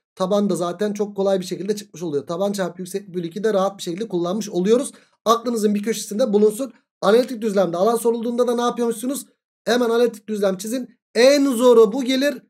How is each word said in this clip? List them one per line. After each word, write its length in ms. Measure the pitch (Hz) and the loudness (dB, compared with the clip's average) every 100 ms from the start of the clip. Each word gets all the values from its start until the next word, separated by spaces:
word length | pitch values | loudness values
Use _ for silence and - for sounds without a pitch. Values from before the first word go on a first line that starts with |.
| _ | _
taban 360 | - 185 208 202 | -6 -2 0 0
da 60 | 165 | 0
zaten 360 | 175 175 208 | -4 -4 -4
çok 240 | 202 208 196 | -4 -6 -2
kolay 240 | 196 196 | 0 0
bir 40 | |
şekilde 320 | 175 156 190 208 | -2 -2 -2 -4
çıkmış 260 | - 156 | -10 -10
oluyor. 240 | 170 143 151 | -6 -4 -4
Taban 260 | 170 202 | -4 -2
çarpı 280 | 202 175 180 | -2 -6 -8
yükseklik 320 | 180 196 190 | -10 -10 -8
bölü 120 | 175 165 | -8 -8
iki 180 | - | -4
de 100 | - | 0
rahat 240 | 196 196 196 | 0 0 -4
bir 40 | |
şekilde 260 | 180 170 220 | -8 -8 -6
kullanmış 420 | 175 175 214 196 | -4 -2 -4 -4
oluyoruz. 420 | 180 190 247 277 - _ _ | -2 2 2 0 -12 _ _
Aklınızın 500 | 208 226 240 226 208 | 0 0 0 -2 0
bir 80 | 208 | 0
köşesinde 500 | 220 220 - 208 254 | -4 -6 -6 -4 0
bulunsun. 400 | 202 214 208 262 - _ _ | 4 2 2 -8 -12 _ _
Analitik 400 | 185 233 254 233 | 4 4 2 -4
düzlemde 340 | 226 196 175 170 | -2 0 0 0
alan 200 | 214 226 | 0 2
sorulduğunda 520 | 233 233 233 240 247 | 0 -2 -2 -2 0
da 60 | |
ne 80 | 240 | 0
yapıyormuşsunuz? 640 | 240 233 233 226 247 285 - _ _ _ | -2 -2 -4 -4 -6 -8 -10 _ _ _
Hemen 260 | 196 247 233 | -2 0 2
analitik 380 | 233 240 240 - | 2 0 -2 -8
düzlem 280 | 208 202 190 | -2 -2 -2
çizin. 320 | 220 254 240 _ _ | -6 -8 -8 _ _
En 320 | 214 262 285 277 | 4 6 6 2
zoru 460 | 226 247 226 214 | 4 6 8 6
bu 120 | 262 | 2
gelir. 380 | 247 262 285 254 | -2 0 -2 -4